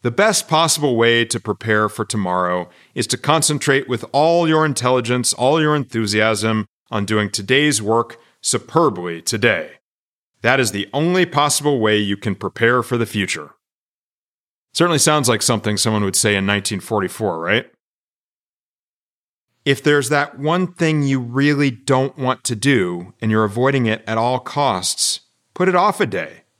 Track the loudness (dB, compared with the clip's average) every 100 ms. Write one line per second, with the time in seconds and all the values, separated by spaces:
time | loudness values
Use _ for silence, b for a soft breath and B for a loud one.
0 | -4 2 2 2 0 2 2 2 0 4
1 | 4 4 2 -4 -4 -6 0 2 2 -2
2 | -6 -4 0 0 0 0 -4 b b -6
3 | -4 -4 0 0 0 -2 0 0 0 -6
4 | -2 0 2 2 2 2 0 0 0 0
5 | 0 -2 -2 0 2 2 2 0 -2 -4
6 | 0 2 2 2 0 -2 -4 _ _ -6
7 | -2 0 -2 -6 0 2 2 0 0 0
8 | 0 -8 b b -6 -6 0 2 2 0
9 | -8 -8 -6 0 0 0 -4 -16 _ _
10 | _ _ _ _ 0 2 0 -2 -4 -2
11 | 0 2 0 0 0 0 0 0 2 2
12 | 0 -2 -4 -4 -6 0 2 2 0 -2
13 | -2 -2 -4 -6 -10 _ _ _ _ _
14 | _ _ _ _ _ _ _ 0 2 2
15 | 2 2 2 0 0 -2 -2 -2 0 0
16 | 0 0 0 0 0 -2 -2 -8 -4 -2
17 | -2 -4 -4 -4 -2 -2 -2 _ _ _
18 | _ _ _ _ _ _ _ _ _ _
19 | _ _ _ _ _ _ -2 0 2 2
20 | 2 -2 -2 -4 -2 0 -2 -2 0 0
21 | 0 -2 -2 0 0 2 0 -2 0 0
22 | 0 -4 -4 -4 -4 -2 2 2 2 -4
23 | -12 _ 0 2 0 0 0 2 0 -2
24 | -4 -2 -2 -2 -4 -2 0 0 -4 -4
25 | -4 -6 _ _ _ -2 2 2 2 0
26 | -2 -2 -8 -14 _ _